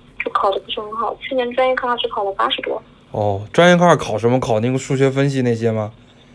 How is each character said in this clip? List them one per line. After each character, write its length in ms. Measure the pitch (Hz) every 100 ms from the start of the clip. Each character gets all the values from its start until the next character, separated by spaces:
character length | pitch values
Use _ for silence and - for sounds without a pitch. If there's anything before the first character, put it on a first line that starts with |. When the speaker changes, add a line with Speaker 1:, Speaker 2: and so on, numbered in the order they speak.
| - -
Speaker 1:
就 80 | -
考 180 | - 202
得 80 | 190
不 100 | 240
是 80 | 233
很 160 | 208 214
好。 200 | 214 -
去 160 | - 262
年 160 | 240
专 140 | 247 262
业 80 | 254
课 120 | 254
二 100 | 240
只 100 | 233
考 160 | 226
了 80 | 202
八 160 | 196 240
十 120 | -
多。 200 | - - - - _
Speaker 2:
哦， 300 | - 104 98 107
专 180 | - 175
业 60 | 175
课 80 |
二 140 | 175 143
考 200 | - 107
什 120 | 117
么？ 100 | 131
考 200 | - 107
那 120 | 120
个 60 | 131
数 180 | - 135
学 140 | 135
分 200 | 131 139
析 120 | 135
那 120 | 123
些 180 | 113 113
吗？ 200 | 110 104 - - _ -